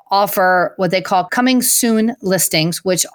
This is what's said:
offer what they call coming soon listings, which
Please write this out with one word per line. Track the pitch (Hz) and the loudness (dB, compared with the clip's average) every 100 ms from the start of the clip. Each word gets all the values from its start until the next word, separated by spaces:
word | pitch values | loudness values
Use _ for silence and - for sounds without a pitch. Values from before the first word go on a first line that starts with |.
| _ | _
offer | 196 202 202 180 180 170 - | 0 0 2 2 2 0 -2
what | 180 | -2
they | 185 | -2
call | 185 185 180 | 0 -2 0
coming | - 254 254 | 0 2 2
soon | 247 - 240 220 220 - | 0 0 2 0 0 -2
listings, | 190 185 - 165 160 170 | -2 -2 0 0 -2 -2
which | 190 180 - | -2 -2 -2